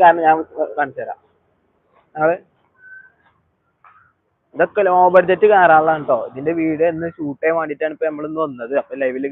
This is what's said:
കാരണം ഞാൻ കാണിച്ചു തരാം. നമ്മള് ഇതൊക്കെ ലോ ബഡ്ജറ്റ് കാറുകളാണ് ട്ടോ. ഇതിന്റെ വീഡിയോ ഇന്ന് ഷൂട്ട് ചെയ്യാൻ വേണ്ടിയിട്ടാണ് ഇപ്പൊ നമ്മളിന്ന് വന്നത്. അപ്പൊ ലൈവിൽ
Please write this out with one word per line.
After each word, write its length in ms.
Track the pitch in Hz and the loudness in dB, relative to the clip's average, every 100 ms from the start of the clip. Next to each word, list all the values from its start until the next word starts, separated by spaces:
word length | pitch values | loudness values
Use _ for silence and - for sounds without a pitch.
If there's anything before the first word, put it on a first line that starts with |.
കാരണം 200 | 180 170 160 | 4 6 2
ഞാൻ 80 | 160 160 - 156 - | 2 -2 -8 -6 -6
കാണിച്ചു 220 | 139 131 | -8 -8
തരാം. 180 | 110 - _ _ _ _ _ _ _ _ _ | -12 -14 _ _ _ _ _ _ _ _ _
നമ്മള് 220 | 151 156 185 _ _ _ _ 1077 1077 1077 _ _ _ _ _ _ _ _ _ _ _ _ _ _ | -4 -2 -2 _ _ _ _ -20 -20 -20 _ _ _ _ _ _ _ _ _ _ _ _ _ _
ഇതൊക്കെ 260 | - 175 - 190 | -4 -2 0 2
ലോ 100 | 180 180 | 4 4
ബഡ്ജറ്റ് 320 | 180 175 185 208 | 4 4 2 4
കാറുകളാണ് 520 | 202 175 156 156 160 135 | 4 6 4 2 -2 -2
ട്ടോ. 80 | 123 - | -2 -4
ഇതിന്റെ 220 | 131 147 170 | -8 -6 -4
വീഡിയോ 300 | 160 151 165 | -4 0 -2
ഇന്ന് 120 | 160 170 | -2 -8
ഷൂട്ട് 240 | 165 147 135 | -8 -10 -4
ചെയ്യാൻ 160 | 160 165 | -2 -2
വേണ്ടിയിട്ടാണ് 360 | 156 147 156 | -4 -6 -8
ഇപ്പൊ 120 | 151 160 | -4 -6
നമ്മളിന്ന് 320 | 151 151 156 156 | -6 -8 -6 -6
വന്നത്. 280 | 123 117 139 | -8 -6 -6
അപ്പൊ 120 | - 131 | -6 -6
ലൈവിൽ 220 | 135 127 139 | -6 -4 -6